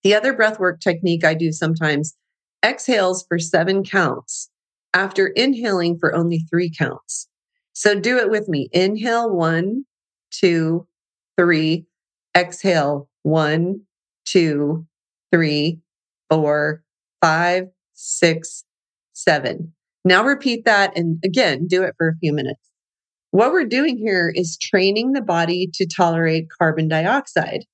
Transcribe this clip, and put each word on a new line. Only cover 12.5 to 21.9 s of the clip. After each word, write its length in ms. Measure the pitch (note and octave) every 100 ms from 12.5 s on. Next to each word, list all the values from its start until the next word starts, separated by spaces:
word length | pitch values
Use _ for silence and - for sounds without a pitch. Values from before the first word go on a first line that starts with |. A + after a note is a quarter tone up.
| - G3 E3 C#3+ C#3+ C#3+ _
one, 600 | - D#3+ D3+ D#3+ F3 G3 _ _ _ _
two, 600 | - F#3 E3 D3 D3 E3 D#3+ _ _ _ _
three, 480 | E3+ D#3 D3 D3+ E3 _ _ _ _ _
four, 540 | D#3 D3+ D3 D3+ D#3 _ _ _ _
five, 480 | E3 D#3+ F3 F3+ F#3 _ _
six, 680 | - - - E3+ E3 - - _ _ _ _ _
seven. 600 | - - D3+ C3 - E3 _ _ _
Now 200 | F#3 F#3
repeat 400 | A#3+ C#4 C4+ A#3
that, 320 | A3+ G#3 G3 F3+
and 220 | E3+ D#3+
again, 420 | F#3+ F#3+ G#3 C#3 E3
do 160 | F#3
it 100 | F#3+